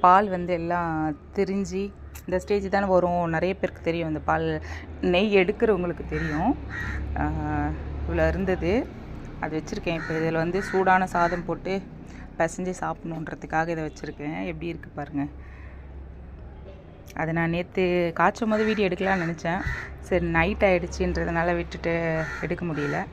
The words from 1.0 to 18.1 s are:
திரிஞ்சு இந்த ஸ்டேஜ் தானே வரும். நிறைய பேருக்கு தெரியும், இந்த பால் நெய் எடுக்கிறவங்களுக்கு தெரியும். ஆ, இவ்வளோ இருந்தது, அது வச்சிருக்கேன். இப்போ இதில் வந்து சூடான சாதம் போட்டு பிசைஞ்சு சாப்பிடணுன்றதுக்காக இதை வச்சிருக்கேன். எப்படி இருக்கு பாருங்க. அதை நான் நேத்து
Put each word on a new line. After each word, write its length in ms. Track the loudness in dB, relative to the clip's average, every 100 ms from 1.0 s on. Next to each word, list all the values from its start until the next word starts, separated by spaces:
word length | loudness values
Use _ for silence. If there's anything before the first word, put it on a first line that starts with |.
| 0 -2 -6 -2
திரிஞ்சு 460 | 0 0 -2 -2 -6 -8 -16 -14
இந்த 200 | -2 -2
ஸ்டேஜ் 300 | 2 0 2
தானே 160 | 0 6
வரும். 440 | 6 6 2 2
நிறைய 240 | 2 0
பேருக்கு 280 | 0 -4 -2
தெரியும், 260 | -2 -2 -2
இந்த 120 | -2
பால் 420 | 2 2 2 -2 -4 -10 -10 -2
நெய் 340 | 2 4 6 6
எடுக்கிறவங்களுக்கு 720 | 6 4 4 4 2 -2 -4
தெரியும். 500 | -2 0 2 2 0 -2 -6 -6 -4 -4 -2
ஆ, 80 | -2 -2 -2 0 0 -2 -6 -6 -2
இவ்வளோ 200 | 2 2
இருந்தது, 600 | 2 0 2 2 2 0 -8 -12 -12 -12 -6
அது 180 | -4 -4
வச்சிருக்கேன். 380 | -4 -4 -2 -2
இப்போ 240 | -2 0
இதில் 240 | 2 2
வந்து 180 | 2 0
சூடான 440 | 0 4 6 6 6
சாதம் 380 | 4 2 2 -2
போட்டு 360 | -4 -2 -4 -4 -14 -14 -14 -14 -2
பிசைஞ்சு 380 | -2 0 -6 -4
சாப்பிடணுன்றதுக்காக 880 | -4 -6 -6 -6 -8 -8 -2 0 0
இதை 160 | -2
வச்சிருக்கேன். 640 | -4 -6 -12 -8 -6 -4 -6
எப்படி 220 | -6 -6
இருக்கு 220 | -8 -10 -10
பாருங்க. 320 | -6 -4 -4 -6 -14 -14 -14 -14 -14 -14 -14 -14 -14 -14 -14 -14 -16 -16 -18 -18 -14
அதை 200 | -6 -2
நான் 160 | 0 2
நேத்து 600 | 0 -2 0 2 4 2